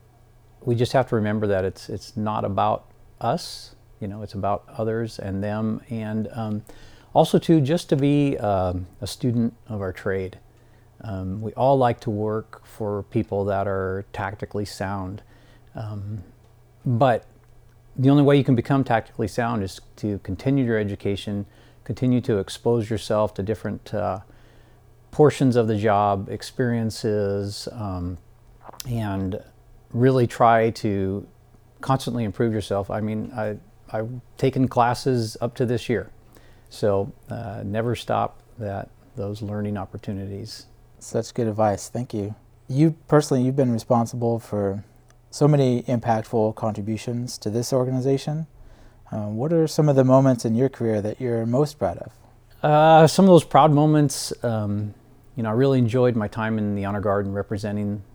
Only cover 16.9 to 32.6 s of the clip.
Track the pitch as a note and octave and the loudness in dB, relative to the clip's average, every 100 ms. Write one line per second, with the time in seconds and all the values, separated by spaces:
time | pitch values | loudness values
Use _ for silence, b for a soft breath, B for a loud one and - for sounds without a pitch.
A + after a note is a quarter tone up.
16.9 | A#2 C3+ A2 - - _ - - - - | 2 4 2 -2 -20 _ -20 -20 -20 -14
17.9 | - C3+ D3 C#3+ C#3+ C3 A#2 - C#3 B2+ | 0 4 6 6 4 4 2 2 0 2
18.9 | A2+ - - A2 - A#2 A2+ F#2+ - - | 0 -2 -6 -6 -2 -2 -2 -4 -8 -20
19.9 | - G#2+ G2 - F#2 C3+ C#3 A#2+ A2 G#2 | -8 -6 -6 -6 -6 -2 0 2 0 -2
20.9 | G2+ G#2 G2+ - G2+ G2+ b b b - | -4 -4 -4 -4 -6 -8 b b b -10
21.9 | G#2+ B2+ B2 A#2+ G#2 F#2+ - A#2+ A#2+ G#2 | -2 0 0 2 0 -2 -4 0 0 0
22.9 | G#2+ - G#2+ G#2+ - G2 A2 G#2+ G2 - | -4 -2 0 0 -2 -6 -4 -6 -8 -8
23.9 | G#2 F#2+ F#2+ - b b b b b b | -6 -4 -6 -10 b b b b b b
24.9 | _ - - D3 - C3+ A#2+ A2 G#2+ G#2+ | _ -6 2 4 4 2 2 2 2 2
25.9 | G2+ G#2 G2 F#2+ G#2+ - - B2 A#2 A2 | 4 2 0 -4 -10 -10 -4 -2 0 -2
26.9 | - A2 G#2 G2+ G2+ G2+ G2+ - A#2+ G#2 | -4 -2 0 0 -2 -4 -8 -12 -10 -8
27.9 | F2+ F2+ F2+ - - - - - - C3 | -6 -6 -10 -16 -20 -20 -20 -20 -16 -8
28.9 | A#2 G#2 G2 F#2+ - - _ - - _ | -6 -4 -4 -4 -6 -12 _ -20 -20 _
29.9 | A#2 C3 C3 A#2 - A#2 A#2 A2 - A2 | 2 4 4 2 4 6 6 4 0 -2
30.9 | G2 F#2+ G2 - - _ - _ - - | 0 -2 -4 -8 -20 _ -20 _ -10 -2
31.9 | C3+ C3 A#2+ G#2+ - A#2 G#2+ | -2 -2 -4 -4 -2 -2 -2